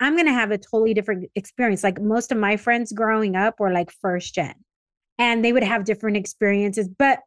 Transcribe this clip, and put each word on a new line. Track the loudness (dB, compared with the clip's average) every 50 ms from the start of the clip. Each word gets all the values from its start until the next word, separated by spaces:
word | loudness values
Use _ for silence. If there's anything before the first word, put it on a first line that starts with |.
I'm | 0 0 2
gonna | 2 2 2
have | 2 2 0 0
a | -2 -4
totally | -4 _ 0 2 2 2 2
different | 0 0 -2 -4 -4 -6 -8 -8
experience. | -10 -10 -8 -4 -2 0 0 0 0 0
Like, | -2 -2 -2
most | -2 0 0 0 -2 -2
of | -2 0
my | 0 0 0
friends | 0 0 0 0 0 -2 -6
growing | -4 -2 0 0 0 0 0 0 0
up | 0 0 0 0 0
were, | 0 0
like, | 0 0 -2 -4
first | -8 _ -4 -4 -4 -4 -6 -6 -6
gen, | -4 -6 -6 -8 _ _ _ _ _ _ _ _ _ _ _ _ -2
and | 0 0 2 2 2
they | 2
would | 4 2
have | 2 2 0 0 0
different | -2 -4 -2 -2 -2 -2
experiences, | -2 -4 -6 -4 0 0 2 2 2 0 0 -2 -4 -4 -4
but | 0 2 2 2 2 0 -2